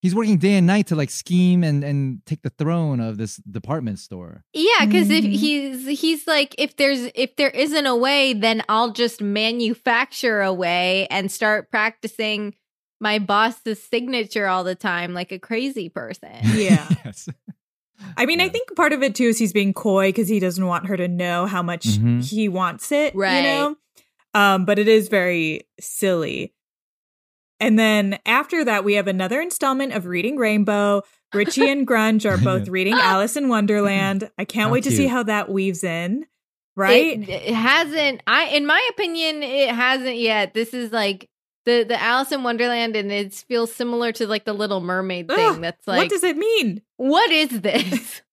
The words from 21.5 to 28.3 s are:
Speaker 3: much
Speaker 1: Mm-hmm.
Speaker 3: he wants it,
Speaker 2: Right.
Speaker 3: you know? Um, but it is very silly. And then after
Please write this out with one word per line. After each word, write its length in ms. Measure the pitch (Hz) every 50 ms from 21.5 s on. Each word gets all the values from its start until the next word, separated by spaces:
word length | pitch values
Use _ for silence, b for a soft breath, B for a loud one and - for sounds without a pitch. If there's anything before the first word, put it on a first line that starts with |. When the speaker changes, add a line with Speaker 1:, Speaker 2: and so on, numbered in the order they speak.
| 196 180
Speaker 3:
much 220 | 175 170 175 170 -
Speaker 1:
Mm-hmm. 360 | 113 104 104 110 120 120 120
Speaker 3:
he 280 | 123 135 214 214 214 208
wants 420 | 180 185 185 180 - - - -
it, 220 | 294 285 302 285 -
Speaker 2:
Right. 240 | 190 196 196 185 269
Speaker 3:
you 60 | -
know? 340 | - 277 277 285 294 302 _ _ _ _ b b b b b b b _
Um, 320 | 208 202 202 196 190 185
but 140 | 185 208 202
it 80 | 208 214
is 220 | 226 220 208 185
very 580 | 214 196 180 180 180 170 160 156 156 - - _ _ -
silly. 760 | - - - - - 190 185 170 160 139 - - - - _ _ _ _ _ _ _ _ _ _ _ _ _ _ _ _ _ _ _ _ _ _
And 180 | 214 220 220 220
then 400 | 226 220 214 208 202 196 196 - _
after 400 | -